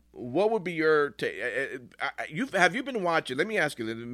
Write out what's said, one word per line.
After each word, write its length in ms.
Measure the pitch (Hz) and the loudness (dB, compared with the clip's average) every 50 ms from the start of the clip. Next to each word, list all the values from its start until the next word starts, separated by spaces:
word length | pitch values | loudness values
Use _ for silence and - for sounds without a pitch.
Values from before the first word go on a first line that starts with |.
| _ _ | _ _
what 400 | _ 80 113 123 123 170 208 220 | _ -12 -10 -4 0 2 2 4
would 140 | 226 220 160 | 2 0 -2
be 80 | 180 170 | -2 -2
your 380 | 156 156 156 156 151 147 139 | 0 4 4 6 6 4 2
take? 240 | 110 - 139 110 76 92 | 0 -2 -4 -4 -2 -2
Uh, 640 | 110 123 104 127 139 104 110 139 120 98 - - 127 | -4 -2 -2 -2 -2 -2 -6 -10 -12 -14 -10 -6 -6
uh, 180 | 139 - - 113 - | -6 -6 -6 -10 -8
you've, 240 | 151 165 262 269 180 | -4 -4 -4 -2 2
have 220 | 190 175 175 170 | 4 4 4 4
you 80 | 254 262 | 2 -6
been 200 | 277 254 220 180 | -4 -4 -2 0
watching? 340 | 170 165 160 151 - 127 131 | 2 2 2 2 0 -2 -2
Let 100 | 180 214 | 0 0
me 100 | 208 196 | 2 0
ask 220 | 156 143 - - | 0 0 -2 -4
you 60 | 113 110 113 113 117 120 | -6 -4 -4 -6 -6 -6